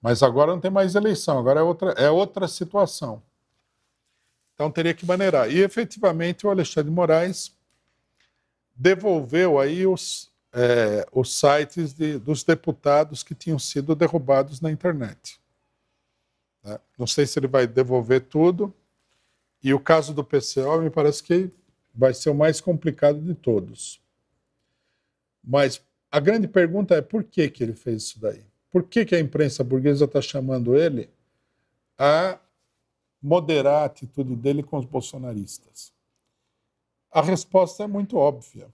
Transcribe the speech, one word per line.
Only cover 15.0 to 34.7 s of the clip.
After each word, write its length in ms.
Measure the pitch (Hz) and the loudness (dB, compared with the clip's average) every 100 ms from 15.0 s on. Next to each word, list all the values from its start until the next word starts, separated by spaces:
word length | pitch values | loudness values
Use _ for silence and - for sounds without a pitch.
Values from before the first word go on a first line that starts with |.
| 113 - - - _ _ _ _ _ _ _ _ _ _ _ _ | -8 -12 -20 -20 _ _ _ _ _ _ _ _ _ _ _ _
né? 160 | 101 107 _ _ | -18 -18 _ _
Não 100 | 120 | -6
sei 180 | - 139 | 0 0
se 140 | - | 0
ele 80 | 135 | 0
vai 180 | 131 120 | 0 2
devolver 540 | 120 127 127 113 131 | 0 0 0 2 0
tudo. 520 | 127 151 165 180 202 - _ _ _ _ _ _ _ _ | 0 2 2 2 -6 -8 _ _ _ _ _ _ _ _
E 100 | 135 | -2
o 60 | 135 | 0
caso 340 | 135 160 143 | 4 2 2
do 100 | 147 | -8
P 160 | 139 143 | -2 -2
C 200 | - - | -2 -4
O 200 | 131 160 | 0 0
me 80 | 160 | 0
parece 340 | 160 147 147 | 0 0 0
que 260 | - 175 185 _ _ _ _ | 0 0 0 _ _ _ _
vai 200 | 117 131 | 0 0
ser 160 | 123 - | 2 -2
o 60 | 143 | 2
mais 260 | 156 156 | 2 2
complicado 580 | - 165 165 139 147 147 | -2 -2 -2 2 2 2
de 140 | 160 | -4
todos. 680 | 170 - 110 92 - - - _ _ _ _ _ _ _ _ _ _ _ _ _ _ | -6 -2 -2 -2 -16 -18 -20 _ _ _ _ _ _ _ _ _ _ _ _ _ _
Mas 380 | - 135 139 - _ _ _ | -2 2 2 -2 _ _ _
a 100 | 147 | 0
grande 280 | 147 226 190 | 2 0 2
pergunta 480 | 190 170 185 196 170 | 2 2 0 2 0
é 60 | |
por 220 | - 220 | 0 -6
que 260 | - - 147 | -6 -2 -2
que 120 | - | -2
ele 120 | 113 | -6
fez 300 | 113 - 110 | -6 -6 -6
isso 160 | - - | -8 -8
daí? 240 | 107 104 104 _ _ | -8 -8 _ _ _
Por 120 | 180 | -2
que 220 | 175 233 214 | 0 -2 0
que 100 | 175 | 0
a 40 | |
imprensa 440 | 147 147 147 127 | 0 0 -2 -2
burguesa 440 | 127 131 139 139 143 | -2 0 2 2 2
tá 140 | 139 | 0
chamando 540 | 123 143 131 131 120 135 | -4 -6 -4 -4 2 2
ele 340 | 165 127 - _ _ _ _ _ _ _ _ _ | 2 -2 -8 _ _ _ _ _ _ _ _ _
a 420 | 139 156 185 - _ _ _ _ _ _ _ _ | 2 4 0 -4 _ _ _ _ _ _ _ _
moderar 600 | 143 170 156 156 135 147 | 0 0 2 0 2 2
a 20 | 147 | 0
atitude 500 | - 127 - 131 120 | -6 -16 -8 -8 -4
dele 280 | 127 143 | -2 -2
com 140 | 139 | -4